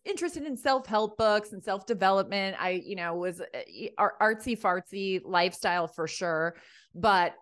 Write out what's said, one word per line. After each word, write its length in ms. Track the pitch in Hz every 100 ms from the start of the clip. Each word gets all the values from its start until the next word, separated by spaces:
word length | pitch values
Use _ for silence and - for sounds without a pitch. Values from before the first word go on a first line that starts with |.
interested 400 | - 392 339 320
in 140 | 302 247
self-help 600 | 277 262 262 214 214 214
books 360 | 220 208 208
and 100 | 190
self-development. 920 | 220 196 - 214 190 196 190 196 196 190
I, 120 | 185
you 260 | 180 - 190
know, 180 | 170 170
was, 240 | 180 170
uh, 60 | - - -
y-, 180 | 95 220 -
ar-, 180 | 202 -
artsy 380 | 214 220 254 220
fartsy 640 | 202 180 - 196 196 185
lifestyle 640 | - 180 185 180 196 175 165
for 180 | - 160
sure. 520 | - 175 160 165 165 - - _
But 420 | 170 208 190 175 -